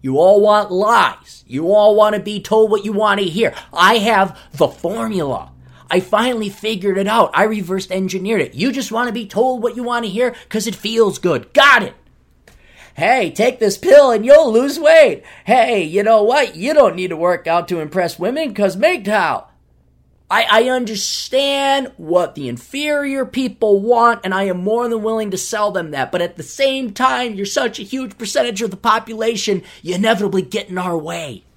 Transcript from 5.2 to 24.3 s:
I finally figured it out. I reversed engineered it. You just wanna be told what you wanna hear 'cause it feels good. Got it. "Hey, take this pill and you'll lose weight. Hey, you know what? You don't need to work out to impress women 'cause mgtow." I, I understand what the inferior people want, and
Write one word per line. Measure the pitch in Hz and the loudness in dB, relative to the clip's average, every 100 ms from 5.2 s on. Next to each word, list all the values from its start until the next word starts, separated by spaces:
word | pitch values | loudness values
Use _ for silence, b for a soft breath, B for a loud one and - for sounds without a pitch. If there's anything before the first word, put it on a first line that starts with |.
| 143 107 78 - b b b | -4 -6 -10 -20 b b b
I | 180 | -2
finally | 185 214 247 233 208 | 2 0 0 -2 -6
figured | - 214 220 196 190 | -6 -6 -4 -2 -2
it | 196 | 0
out. | 226 185 | 2 2
I | 151 | 2
reversed | 220 214 175 190 - | 0 -2 -6 -8 -6
engineered | 185 185 190 196 214 | -6 -4 -6 -4 -4
it. | 135 | -4
You | 123 233 | -4 -4
just | 269 214 | -4 -6
wanna | 220 247 | -4 -4
be | 220 214 | -6 -6
told | 202 254 254 | -4 -4 -2
what | 226 233 | -6 -6
you | |
wanna | 240 240 220 | -6 -6 -4
hear | 196 247 240 B | -4 -4 -4 B
'cause | 220 220 | -6 -6
it | |
feels | - 214 226 208 - | -8 -4 0 0 0
good. | 180 135 - | -2 -2 0
Got | - 277 247 | 4 6 6
it. | 185 - _ _ _ _ _ b b b b | 2 -12 _ _ _ _ _ b b b b
"Hey, | - 175 262 175 | -2 2 2 0
take | - 240 254 | 0 0 2
this | 214 196 | -2 0
pill | 370 285 269 | 6 8 8
and | 226 233 | 2 6
you'll | 294 294 | 6 6
lose | 220 277 330 | 2 0 0
weight. | 302 330 269 151 B B | 4 6 6 2 B B
Hey, | - 247 233 214 | 0 2 2 0
you | 160 185 | -2 0
know | 214 220 | 2 4
what? | 208 285 233 156 | 4 2 0 -4
You | 226 | 0
don't | 302 233 170 | 4 4 2
need | 185 | -6
to | 160 | -2
work | 175 180 160 | -2 -2 0
out | 170 170 | -2 -2
to | 175 | -6
impress | 151 185 175 - | -4 -4 -4 -4
women | 185 277 311 | -4 -4 -6
'cause | 196 196 | -2 -2
mgtow." | 185 302 349 190 214 165 120 - _ _ _ _ _ _ _ _ | 2 0 0 -2 -2 0 -4 -8 _ _ _ _ _ _ _ _
I, | 202 226 | -2 2
I | 214 247 | 2 2
understand | 254 226 208 - - - 254 277 277 277 277 262 - | -2 -4 -6 -8 -8 -4 -2 0 -2 0 0 -2 -12
what | 160 175 170 | -2 0 0
the | - 131 | -6 -10
inferior | 123 - 277 302 294 285 269 254 | -10 -10 -6 -2 -2 -2 -6 -4
people | 254 254 - 214 202 | -4 -6 -2 2 2
want, | 214 240 233 226 | 2 4 4 2
and | 190 | -4